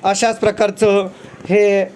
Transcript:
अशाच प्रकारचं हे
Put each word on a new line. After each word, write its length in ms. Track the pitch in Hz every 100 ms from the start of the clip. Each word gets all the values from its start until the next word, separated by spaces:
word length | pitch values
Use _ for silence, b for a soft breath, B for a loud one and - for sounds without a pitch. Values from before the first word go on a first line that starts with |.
अशाच 360 | 190 196 233 226
प्रकारचं 680 | 214 202 208 196 214 202 190 B B B -
हे 360 | 202 208 202 185